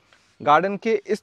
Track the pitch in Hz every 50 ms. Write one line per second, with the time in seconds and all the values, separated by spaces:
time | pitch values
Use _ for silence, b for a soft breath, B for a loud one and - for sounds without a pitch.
0 | b b b b b b b b 110 135 147 160 175 196 202 190 - 226 226 202
1 | - - 214 -